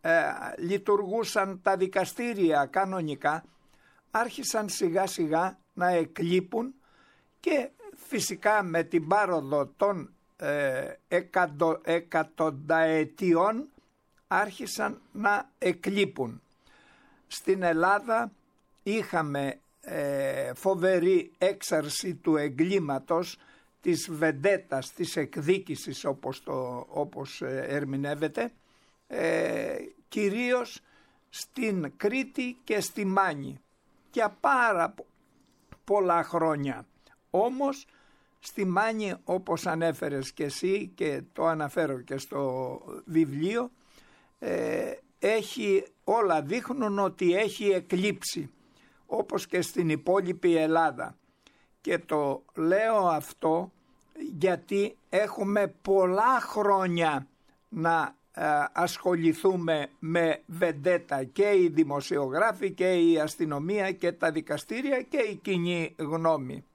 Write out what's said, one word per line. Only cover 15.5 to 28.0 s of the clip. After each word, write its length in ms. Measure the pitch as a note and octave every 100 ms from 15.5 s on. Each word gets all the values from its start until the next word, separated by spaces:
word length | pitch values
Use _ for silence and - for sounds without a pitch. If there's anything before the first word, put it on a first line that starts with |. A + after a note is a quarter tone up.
| _
εκλείπουν. 840 | F#3 F3+ G3 G3 F#3+ - A#2+ B2 _ _ _ _ _ _ _ _ _
Στην 360 | - - F#3+
Ελλάδα 680 | F3 D#3+ F3+ G3+ B3 A3+ A#3 _ _ _ _ _
είχαμε, 760 | G3+ A3 F#3 F3+ D3+ C#3+ C#3 - _ _
ε, 720 | - E3 C#3+ C#3 C3+ C3+ C3
φοβερή 800 | B2 F#3+ F#3 F#3 F#3 F3 F3+ - _
έξαρση 800 | F#3 G3 - E3 D3 - F#3+ D#3
του 200 | E3+ D#3
εγκλήματος, 1000 | D3 B2+ E3+ G3 D3+ C3+ - E3+ F3 - - - _ _
της 300 | F3+ D#3+ -
βεντέτας, 800 | D#3 D#3+ C#3 F#3 F#3+ - C3+ B2+
της 240 | - F3 -
εκδίκησης, 880 | C3+ - D3 F#3+ F#3+ D3 - C3 D3
όπως 380 | C#3 - C3+
το, 420 | - C#3 B2+ B2 -
όπως, 520 | D3 D3 - C#3 -
ε, 240 | C3 C3 B2+
ερμηνεύεται, 840 | C#3 C#3+ C#3